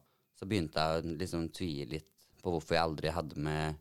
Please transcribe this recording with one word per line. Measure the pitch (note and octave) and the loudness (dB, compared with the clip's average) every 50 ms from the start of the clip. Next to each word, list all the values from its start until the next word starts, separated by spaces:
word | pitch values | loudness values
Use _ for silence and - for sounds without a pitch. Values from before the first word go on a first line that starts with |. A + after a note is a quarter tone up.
| - _ _ _ _ _ _ - | -8 _ _ _ _ _ _ -10
så | F#2+ | -4
begynte | F#2+ G2+ G2 D#2+ D2 - D2+ | 0 0 0 0 0 2 2
jeg | D#2 D#2+ D#2+ E2 | 2 4 2 2
å | D#2+ E2 D#2+ D2 | 0 -2 -2 -4
liksom | F#2 D#2+ E2+ E2 E2 D#2 | -4 -2 -2 -2 -2 -2
tvie | - - F#2+ F2 D2 C#2 C#2+ B1 | -4 -4 -4 -2 -2 -4 -4 -4
litt | D2 D#2 - _ _ _ _ _ _ | -6 -6 -8 _ _ _ _ _ _
på | - - F#2 E2+ | -6 -2 0 0
hvorfor | D#2 D#2 - E2+ D#2+ | 0 2 2 4 4
jeg | E2 | 4
aldri | E2 D#2 D2 - D#2 | 4 2 0 0 0
hadde | E2 E2 D#2 C#2+ D2 D2+ | 0 0 -2 -2 -4 -2
med | D2 D2+ D#2 D#2 D#2 D#2 D2+ - | -2 0 0 2 0 0 -2 -4